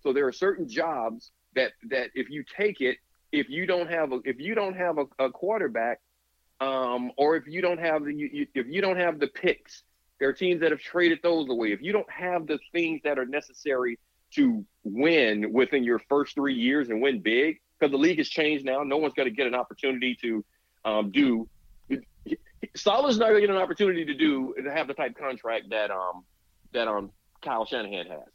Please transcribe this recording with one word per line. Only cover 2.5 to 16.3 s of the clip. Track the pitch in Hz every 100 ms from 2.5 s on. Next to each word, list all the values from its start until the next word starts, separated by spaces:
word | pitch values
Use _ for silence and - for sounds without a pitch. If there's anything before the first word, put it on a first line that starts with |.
| -
take | 208 196
it, | 127 - _ _ _
if | 147 120
you | 147 185
don't | 180 170
have | 170 151
a, | 127
if | 131 127
you | 160 220
don't | 202 185
have | 180 156
a, | 139 -
a | 131
quarterback, | - 180 220 160 113 117 120 _ _ _ _ _ _
um, | 135 135 127 123 123 123
or | 147 165
if | 135
you | 165
don't | 180 175
have | 165 156 147
the, |
you, | 147 147
you, | 143 143 135
if | 120
you | 170
don't | 196 185
have | 175 156
the | 139
picks, | - 180 151 _ - _ _ _ _
there | 135
are |
teams | 139 185 175
that | 160
have | 147
traded | - 175 175 160
those | 175 165 139
away. | 120 113
If | 101
you | 147
don't | 208 175
have | - 180 180 156
the | 147 -
things | 175 165 160
that | 147 139
are | 127
necessary | 147 - 131 151 131 123 233 _ _ _ -
to | 135 117 196 _
win | 107 104 151 165 117 104 107
within | 113 127 143
your | 120 113 -
first | 143 139